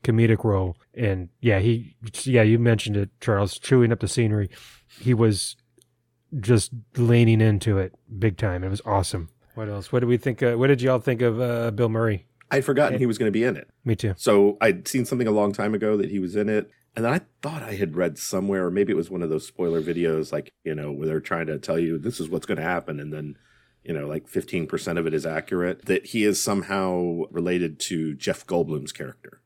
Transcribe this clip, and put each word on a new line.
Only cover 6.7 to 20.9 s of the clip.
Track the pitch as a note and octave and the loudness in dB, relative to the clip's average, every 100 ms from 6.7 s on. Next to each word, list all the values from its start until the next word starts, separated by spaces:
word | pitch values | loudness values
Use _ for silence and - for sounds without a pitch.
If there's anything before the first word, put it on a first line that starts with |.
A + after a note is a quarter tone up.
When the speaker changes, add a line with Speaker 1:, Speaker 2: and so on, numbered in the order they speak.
| A#2+ - - | -10 -10 0
Speaker 1:
leaning | A#2+ A#2+ A#2 A2 | 4 6 6 6
into | A2 G2+ A2 G2 | 4 4 2 0
it | F#2 _ _ G2+ | -2 _ _ -2
big | A2 F2+ | -2 0
time. | G#2+ F2+ | -4 -4
It | F#2+ | -4
was | G2 - | -6 0
awesome. | G2 F2+ F#2 D#2+ _ _ - | 0 0 -6 -8 _ _ -12
What | G#2+ | -10
else? | G2+ F#2 | -10 -2
What | B2+ | 0
did | A#2+ | 2
we | A#2+ | 0
think, | C#3 A2+ | 0 0
uh, | B2 A#2+ | 0 2
what | C3+ | 2
did | C3+ | 4
y'all | B2+ B2+ | 2 2
think | C#3+ A#2 | 0 2
of, | B2 A2+ | 0 0
uh, | B2 A#2 A#2 | -2 -2 -2
Bill | G#2+ A#2 | 0 0
Murray? | A2+ A2+ G2 _ _ _ | 2 0 -2 _ _ _
Speaker 2:
I'd | C#3 C3 | -2 2
forgotten | C3+ C#3+ | 2 2
Speaker 1:
Yeah. | - | 2
Speaker 2:
he | B2 | 0
was | G#2+ | 2
gonna | A2 | 0
be | G#2 | 2
in | A#2+ F2+ | 0 -2
it. | - _ B2 | -12 _ -2
Speaker 1:
Me | G#2+ | 0
too. | G#2+ F#2 | -2 0
Speaker 2:
So | - G#2 G2+ G2+ | 4 6 6 4
I'd | A2+ F2+ - | 2 2 -2
seen | B2+ A#2+ | -2 -2
something | B2+ A2+ | 0 2
a | |
long | G#2 G#2 | 2 0
time | G2+ G#2 | 0 -2
ago | G#2 G#2+ G#2 | -2 0 0
that | G2 | 0
he | G2 | -2
was | F2+ G#2 | -2 -2
in | G#2 | 0
it. | G#2+ - _ _ - | -2 -4 _ _ -4
And | A#2 | 0
then | |
I | C#3+ - _ | 0 -4 _
thought | C#3+ D#3 | -10 -10
I | A#2 G2+ | -10 -4
had | F#2 D#2 | -4 0
read | F2 D2 | -2 -2
somewhere, | - F#2+ G2 G2 F2+ | -6 -2 -2 0 0
or | |
maybe | F#2 G2+ | 0 0
it | - | 0
was | E2+ | -2
one | F#2 | -6
of | E2+ | -4
those | D#2 - | -4 -6
spoiler | - F2 E2 | -4 -2 0
videos, | D#2+ E2+ E2+ D#2+ D#2 | -2 -2 0 0 -2
like, | D2 C#2+ _ D#2+ | -6 -8 _ -8
you | D2+ | -8
know, | D2 | -8